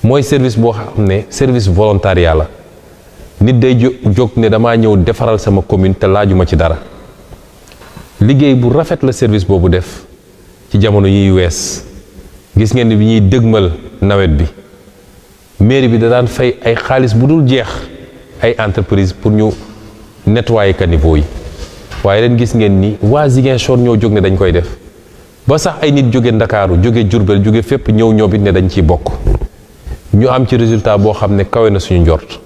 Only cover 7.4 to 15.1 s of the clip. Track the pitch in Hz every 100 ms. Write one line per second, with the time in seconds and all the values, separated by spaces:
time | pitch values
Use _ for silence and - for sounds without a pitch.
7.4 | - - - - - - - - 104 135
8.4 | 143 131 120 131 160 170 131 120 117 104
9.4 | 90 98 90 90 90 - - - - -
10.4 | - - - - 107 104 98 101 98 92
11.4 | 90 85 - - - - - - - -
12.4 | - - 110 123 117 107 107 113 98 127
13.4 | 113 110 92 78 - - 98 101 95 73
14.4 | 76 - - - - - -